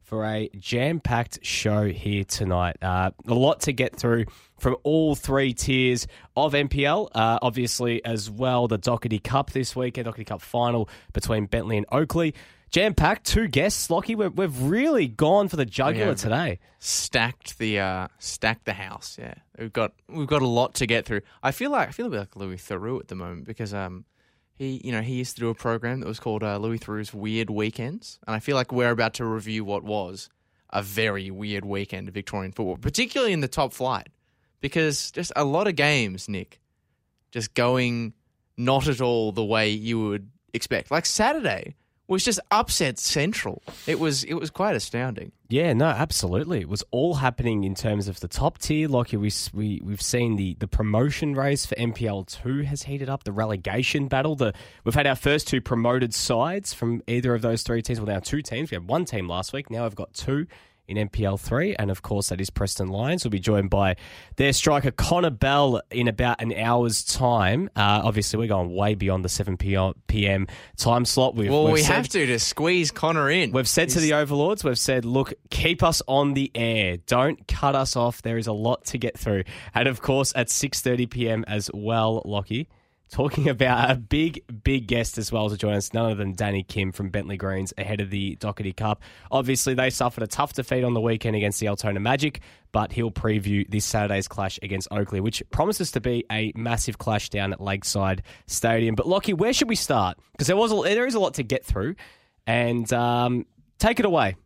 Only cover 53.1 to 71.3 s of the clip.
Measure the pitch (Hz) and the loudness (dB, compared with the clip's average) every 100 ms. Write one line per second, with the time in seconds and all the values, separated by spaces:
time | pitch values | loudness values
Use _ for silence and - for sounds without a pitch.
53.1 | 135 107 101 110 101 - 107 131 151 139 | -6 -4 -2 0 -2 -2 -2 0 0 0
54.1 | 135 151 143 117 - - - - 143 143 | 0 0 2 0 0 -14 -4 0 2 2
55.1 | 127 143 151 - 131 - 117 117 127 123 | 2 2 2 2 -2 0 2 4 4 2
56.1 | - - 117 147 196 196 - 117 117 - | 0 0 2 2 -2 -8 -4 -2 -2 -2
57.1 | 123 123 117 117 113 - 117 110 117 104 | 0 2 2 2 0 0 -2 -2 -4 -2
58.1 | 98 - 143 143 117 156 92 87 151 175 | -4 -2 -4 -4 -6 -6 -6 -2 -2 0
59.1 | 113 87 87 92 135 143 117 117 101 95 | -4 -4 -4 -4 -8 -6 -4 -4 -6 -12
60.1 | - - 139 170 - _ _ - 101 104 | -8 -2 -2 -2 -10 _ _ -6 -4 -2
61.1 | - 98 98 - 123 190 - 101 95 - | 0 0 -2 -2 0 0 -2 -2 -4 -2
62.1 | 101 98 92 98 - 98 - 95 98 127 | -2 -2 -4 -4 -2 -2 -2 -4 -2 -2
63.1 | 175 120 101 101 104 98 98 98 92 - | -2 0 0 2 0 2 4 4 0 -6
64.1 | - - - 139 131 - 143 135 - - | -20 -16 2 2 4 4 4 2 0 2
65.1 | 175 170 117 135 143 139 117 - 120 120 | 4 4 2 2 6 4 2 0 0 2
66.1 | 107 123 117 117 98 113 120 120 110 - | 2 0 2 -2 0 4 4 4 0 -2
67.1 | - 127 117 92 123 196 - 101 104 117 | 2 4 4 4 2 0 2 4 6 4
68.1 | 104 98 107 113 98 87 90 101 104 95 | 2 0 0 2 2 2 2 2 2 2
69.1 | 92 90 - 98 92 98 98 95 - - | 0 0 -2 -2 0 0 2 2 -2 -2
70.1 | 110 101 98 92 - - - 123 120 120 | 2 2 2 -2 -8 -16 0 2 4 4
71.1 | - 127 | 4 4